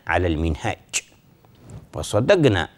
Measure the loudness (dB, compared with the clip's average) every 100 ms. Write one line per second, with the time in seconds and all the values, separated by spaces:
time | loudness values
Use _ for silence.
0 | -4 -2 0 0 -2 -2 -6 -8 _ -10
1 | -10 _ _ _ _ _ -20 -20 -14 -10
2 | -2 0 2 4 4 2 -2